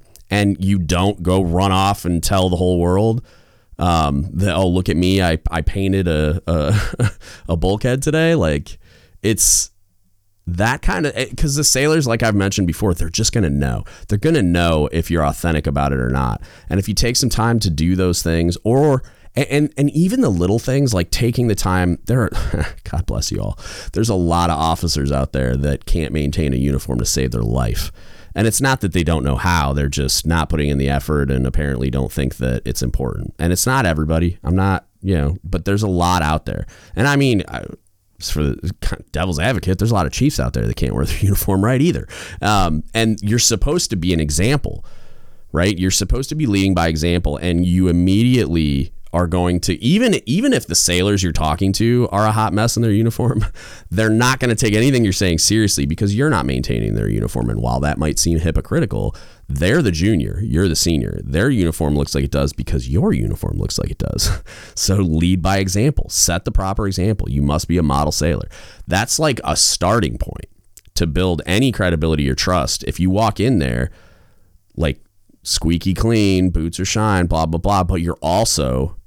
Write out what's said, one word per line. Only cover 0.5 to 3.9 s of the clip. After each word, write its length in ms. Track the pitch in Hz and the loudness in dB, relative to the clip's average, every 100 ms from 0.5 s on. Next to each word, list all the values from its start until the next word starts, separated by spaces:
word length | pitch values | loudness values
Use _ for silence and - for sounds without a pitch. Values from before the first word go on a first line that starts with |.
| 98 | 2
you 140 | 95 98 | 0 0
don't 460 | 80 87 98 104 | 0 0 0 0
go 180 | 90 95 | 0 2
run 300 | 87 87 98 | 2 2 2
off 320 | 95 98 101 | 2 2 0
and 180 | 87 87 | -2 -2
tell 260 | - 98 92 | 0 2 2
the 80 | 87 | 2
whole 220 | 90 90 | 2 2
world, 480 | 87 92 113 113 - - _ _ _ - | 2 2 2 0 -6 -16 _ _ _ -4
um, 480 | 90 | 0